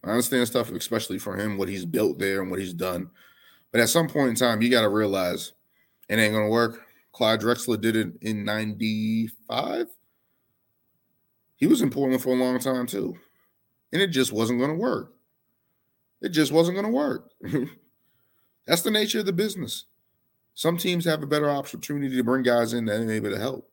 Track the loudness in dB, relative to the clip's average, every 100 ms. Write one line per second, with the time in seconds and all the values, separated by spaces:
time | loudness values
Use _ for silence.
0 | 0 0 2 2 2 0 -2 -6 -2 -2
1 | -2 -6 -6 -4 -4 -2 -4 -4 -4 0
2 | 0 0 -2 -2 -2 -4 -6 -4 -4 -4
3 | -8 _ -20 _ _ _ _ 2 4 4
4 | 2 2 0 2 2 4 4 4 4 2
5 | 2 0 -2 -4 -8 _ _ _ _ _
6 | _ 2 4 4 2 2 2 -2 -20 _
7 | _ 0 2 4 2 0 0 0 2 2
8 | 0 -4 -6 -4 -2 -4 -4 -4 -4 -2
9 | -2 -2 -2 -8 _ -4 -4 -4 -6 -10
10 | _ _ _ _ _ _ _ _ _ _
11 | _ _ _ _ _ _ 4 4 2 2
12 | 2 2 2 2 2 0 -2 -2 -4 -4
13 | -6 -8 _ _ _ _ _ _ _ -2
14 | 0 2 0 0 0 0 0 -2 -2 -4
15 | -6 _ _ _ _ _ _ _ _ _
16 | _ _ -4 0 2 4 2 0 -2 0
17 | -2 -4 -8 _ -4 -4 -4 -10 _ _
18 | _ _ _ _ _ _ -2 0 2 0
19 | 0 -2 -2 -2 -2 -4 -8 -10 -14 _
20 | _ _ _ _ _ -4 -2 0 -2 0
21 | 0 0 0 0 2 0 -4 -12 -8 -4
22 | -2 0 2 2 4 2 2 0 -2 -2
23 | 0 -2 -2 -2 -4 -6 -14